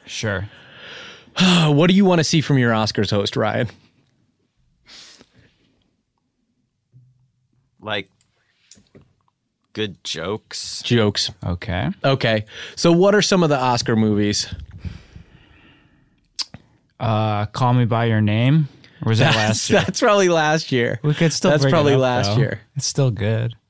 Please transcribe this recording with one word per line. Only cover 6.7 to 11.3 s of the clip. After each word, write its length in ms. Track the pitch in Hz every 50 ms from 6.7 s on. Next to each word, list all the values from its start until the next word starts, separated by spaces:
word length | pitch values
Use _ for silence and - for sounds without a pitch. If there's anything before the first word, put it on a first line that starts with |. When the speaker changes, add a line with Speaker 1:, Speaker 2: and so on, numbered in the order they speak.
| _ _ _ _ _ _ _ _ _ _ _ _ _ _ _ _ _ _ _ _ _ _
Speaker 3:
Like, 280 | 98 107 104 104 - _ _ _ _ _ _ _ _ _ _ _ _ _ - - _ _ - - - _ _ _ _ _ _ _ _ _ _ _ _ _ -
good 300 | 107 107 101 80 - -
jokes. 800 | - - 78 82 95 107 110 _ - - - - - - - -
Speaker 2:
Jokes. 480 | - 120 117 110 104 - - - -